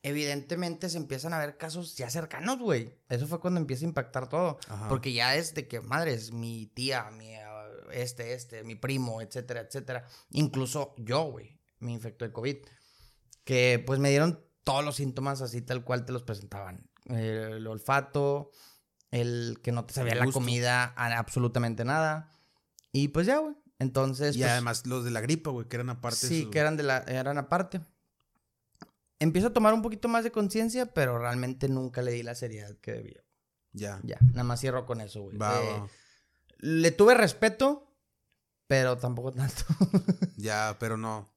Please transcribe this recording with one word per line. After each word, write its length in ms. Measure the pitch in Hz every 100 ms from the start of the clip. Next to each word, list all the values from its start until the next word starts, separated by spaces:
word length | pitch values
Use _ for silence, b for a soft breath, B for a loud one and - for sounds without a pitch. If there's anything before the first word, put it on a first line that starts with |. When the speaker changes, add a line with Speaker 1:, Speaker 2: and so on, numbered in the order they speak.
Speaker 1:
evidentemente 840 | 143 147 143 143 139 170 175 160 180
se 80 | 170
empiezan 360 | 147 135 156
a 60 | 165
ver 180 | 147 -
casos 380 | 165 165 170 -
ya 140 | 120
cercanos, 500 | 165 160 - 180 262
güey. 340 | 233 139 113 - _
Eso 180 | 123 147
fue 120 | 165
cuando 200 | 180 180
empieza 260 | 143 127 165
a 40 |
impactar 400 | 156 123 131 131
todo. 300 | 156 175 139 -
Speaker 2:
Ajá. 200 | 104 107
Speaker 1:
Porque 260 | 131 135
ya 220 | 117 123 143
es 180 | 165
de 140 | - 131
que, 140 | 117
madres, 500 | 110 139 165 117 110
mi 360 | 117 117 113 107
tía, 420 | - 131 127 107
mi, 240 | 110 110 110
ah, 320 | 107 107 107 113 -
este, 420 | 123 123 123 117
este, 300 | 123 123 113
mi 120 | 110 113
primo, 460 | 131 135 123 113
etcétera, 400 | 110 127 123 117
etcétera. 440 | 110 139 131 123 - B B
Incluso 640 | 143 147 131 127 147 139 -
yo, 260 | 107 139 160
güey, 280 | 107 - - _ _
me 120 | 120
infectó 340 | 117 113 - 113
el 60 |
covid. 260 | - 127 139 - b b b b b _ -
Que, 400 | - 127 123 120 127
pues, 140 | 135
me 100 | 143
dieron 340 | 143 165 160 _ _
todos 200 | - 139
los 120 | 147 139
síntomas 460 | 139 127 139 139
así 200 | 127 120
tal 220 | 120 127
cual 220 | 123 123 123
te 60 |
los 120 | 123
presentaban. 640 | 123 104 101 101 95 92 - _ -
El 600 | 117 113 110 110 110 110
olfato, 840 | 110 - 139 135 151 143 143 147 B B B _ _ _
el 480 | 123 120 120 117 117
que 80 | -
no 140 | 120 117
te 80 |
sabía 200 | - 123
Speaker 2:
El 60 | 117
Speaker 1:
la 60 | 127
Speaker 2:
gusto. 140 | 131
Speaker 1:
comida, 540 | 120 120 120 123 120 123
a-, 200 | 120 117
absolutamente 680 | 113 127 123 123 117 110 120
nada. 440 | 156 156 156 156 b b b _ _ _
Y, 160 | 139 143
pues, 160 | 151 185
ya, 100 | 285
güey. 160 | 311 294 _ _
Entonces, 580 | 131 131 135 131 147 127
Speaker 2:
Y 40 |
Speaker 1:
pues 120 | 127
Speaker 2:
además 340 | 120 120 117 127
los 160 | 127
de 80 | 120
la 80 | 113
gripa, 300 | 117 165 156
güey, 160 | 123 113
que 80 | 120
eran 140 | 127
aparte 320 | 123 120 117
de 60 | -
Speaker 1:
Sí, 60 | 165
Speaker 2:
esos, 60 | 151
Speaker 1:
que 80 | 151
Speaker 2:
güey. 20 |
Speaker 1:
eran 160 | 151 156
de 60 |
la, 140 | 143 131
eran 380 | - 127 131 147
aparte. 440 | 135 175 180 185 160 _ _ _ _ _ _ _ _ _ - _ _ _
Empiezo 280 | 156 170 226
a 60 |
tomar 200 | 233 214
un 80 | 226
poquito 260 | 220 214 233
más 160 | 233
de 80 | 226
conciencia, 560 | 226 202 214 226 247 247
pero 260 | - 131 120
realmente 480 | 120 123 127 127 135
nunca 320 | 131 127 123
le 100 | 123
di 120 | 120
la 120 | 117 120
seriedad 400 | 120 107 104 101
que 100 | -
debía. 300 | 113 107 - _ _ _ _ _
Speaker 2:
Ya. 260 | 101 104 98
Speaker 1:
Ya, 140 | 117 -
nada 220 | 127 123
más 160 | 123 120
cierro 240 | 131 127 123
con 160 | 117
eso, 200 | 104 107
güey. 140 | 98 104
Speaker 2:
Va, 240 | 104 107
Speaker 1:
Eh, 180 | 107 104
Speaker 2:
va. 80 | 101 b b b b b _ _
Speaker 1:
le 320 | 139 160 165
tuve 220 | 165 214 247
respeto, 760 | 214 - 220 220 269 294 - _ _ _ _ _ _ _ _
pero 300 | 135 127 123
tampoco 340 | 123 120 127
tanto. 300 | 127 135 - -
<laughs> 720 | 156 185 185 - 180 180 -
Speaker 2:
Ya, 380 | 110 107 107 104
pero 180 | 113 110
no. 360 | 110 110 101